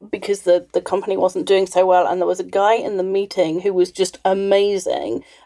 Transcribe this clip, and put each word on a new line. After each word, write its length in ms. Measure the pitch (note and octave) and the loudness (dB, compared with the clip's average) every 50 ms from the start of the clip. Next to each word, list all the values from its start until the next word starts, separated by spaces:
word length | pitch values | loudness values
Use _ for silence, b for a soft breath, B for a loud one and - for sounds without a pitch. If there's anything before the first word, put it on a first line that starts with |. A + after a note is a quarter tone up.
| G3+ G#3+ | -14 -12
because 300 | - G3 - - G3+ G3 | -12 -6 -4 -4 -4 -2
the, 260 | - F3+ F3 F3 F3 - - | 2 2 2 2 0 -2 -6
the 80 | F3 | -6
company 340 | - - F#3 G3 G3 G#3 F#3+ | -4 -2 -4 -4 -2 -4 -2
wasn't 320 | F#3+ F#3 F#3 - F3 E3 | 0 0 0 0 -2 0
doing 180 | - G3 F#3+ F#3+ | 2 2 2 2
so 200 | F#3 - F3+ F#3+ | 2 2 2 4
well. 200 | F#3 F3+ F3+ F3 | 4 4 4 4
And 140 | G#3 F#3+ F#3 | 2 0 0
there 80 | F3 | 0
was 120 | F3 F3+ F3+ | -2 -2 -4
a 40 | F#3 | -4
guy 320 | - - G3 G3 G#3+ A3+ | -4 0 2 2 2 2
in 220 | A#3 - G#3+ G#3 | 2 0 -4 -4
the 60 | F#3 F3+ | -4 -2
meeting 580 | F#3+ F#3+ G3 G3+ G3 - F#3+ F3 D#3+ D#3 F3+ | -2 -2 -2 -4 -2 -2 -2 -2 0 -2 -2
who 120 | F3+ G3+ F#3+ | -2 0 2
was 180 | F3+ F3+ F3+ | 2 0 0
just 280 | - - F#3+ F3+ - - - | 0 -2 -4 -4 -4 -4 -2
amazing. 1000 | F#3+ F#3+ G3 G3 G3 G3 G3+ G3+ G3+ G3+ F#3 - - - C#3+ D3+ - - C#4 B B B B B | 0 0 0 0 2 2 2 2 2 0 -2 -2 -4 -4 -4 -4 -6 -8 -8 B B B B B